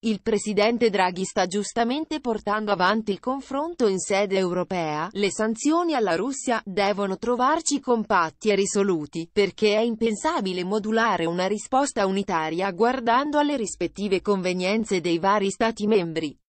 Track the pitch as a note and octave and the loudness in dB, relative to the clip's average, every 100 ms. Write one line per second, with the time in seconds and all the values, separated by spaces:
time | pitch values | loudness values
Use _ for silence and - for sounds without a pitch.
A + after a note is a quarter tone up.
0 | A#3 G#3+ - G#3+ G#3+ G3+ G#3 A#3 A#3 G3 | -2 -2 0 -2 0 2 2 4 2 2
1 | F3+ F3+ F#3+ - F#3 G3 G3+ - A#3 C#4 | 0 0 -4 0 0 0 -4 -2 0 -2
2 | D#4+ D4+ B3+ A3 - G#3 G#3+ F#3+ F#3 A3 | -4 -4 -4 -4 -2 -2 0 2 2 2
3 | G#3+ F#3+ - C4+ C4 C#4 D#4+ F4 A3+ F#3+ | -2 -4 -4 -6 -4 -6 -6 0 0 0
4 | - G3 G3+ F#3+ F#3 F3 F3 F#3 D#3+ D3+ | 0 0 2 0 0 -2 -4 -4 -2 -4
5 | E3+ - G3+ - A3 A3 C#4+ E4 F4 C#4+ | -4 -2 -2 0 -2 0 0 2 2 0
6 | G#3 E3 A3+ C4 - A3+ - F#3+ G3+ G3 | 0 0 -2 -4 -2 -2 -2 -2 0 0
7 | G3+ F#3+ A#3 A#3+ B3+ E4 - C#4+ - A#3 | -2 -4 -2 0 2 2 0 -4 0 -2
8 | G3+ G3+ D#3+ - G#3+ G3 G3 G#3 G3 E3+ | 2 2 2 -2 0 2 2 0 0 0
9 | D3 E3 E3 - G3 - G#3+ G#3 A#3 A3 | -2 -8 -4 0 0 2 2 2 0 0
10 | A3+ G#3+ D#4 E4+ F#3+ F3+ F3+ G#3+ G#3 A3 | -2 0 -2 -2 -2 -4 -2 -2 0 0
11 | A3+ F#3 E3 F3 F#3 G#3 - C4 C#4 - | 2 2 0 0 -2 -2 0 0 0 0
12 | G3 F#3+ G3+ E3+ D#3 D#3+ G3 F#3 A3+ B3+ | 0 0 0 -2 0 -2 -2 2 2 2
13 | A#3 A#3 D4 D4 D4 C#4+ G#3+ - F3 - | 2 2 2 2 2 0 -2 0 -2 -2
14 | G3+ F#3 G#3 G3+ F#3 F3+ F#3 G#3+ G#3+ F#3+ | 0 0 2 0 0 0 0 0 0 0
15 | E3+ E3 F#3+ G#3 G3 - A3+ A3+ G#3 A3 | 0 0 2 2 0 0 -2 0 2 2
16 | E3+ D#3+ D#3+ - | 2 -4 -6 -8